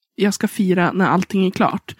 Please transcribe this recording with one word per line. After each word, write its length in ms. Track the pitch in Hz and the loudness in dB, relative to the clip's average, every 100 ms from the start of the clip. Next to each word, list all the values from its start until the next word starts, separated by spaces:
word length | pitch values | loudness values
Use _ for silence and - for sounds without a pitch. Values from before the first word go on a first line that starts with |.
| _ - | _ -2
jag 180 | 202 | -2
ska 140 | - 214 | 0 -4
fira 440 | - 185 180 175 | -2 0 2 0
när 140 | 180 170 | 2 2
allting 380 | 170 185 196 185 | 2 0 0 0
är 40 | |
klart. 440 | - 202 - - | 0 -2 -2 -10